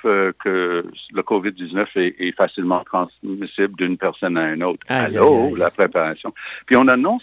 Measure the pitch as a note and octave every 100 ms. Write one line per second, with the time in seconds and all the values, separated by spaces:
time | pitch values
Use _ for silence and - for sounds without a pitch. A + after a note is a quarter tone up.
0 | A2+ G2 F#2+ - G2+ F#2 F2 F2 F2 -
1 | - F2+ - G#2 G2+ F2+ E2+ F#2 G#2+ G2
2 | F2+ E2+ F2+ - F#2 - F2+ F2+ - F#2
3 | F2 _ G#2 G2 F#2 - G2 F#2+ F2+ F2+
4 | F#2 - F#2 E2+ D#2+ D#2 F2+ E2+ - C3
5 | B2 A2 C3 B2 A#2+ F2 E2+ - F2+ F2
6 | D#2+ D#2 - - - - - B2 C3 B2+
7 | D#3+ A#3+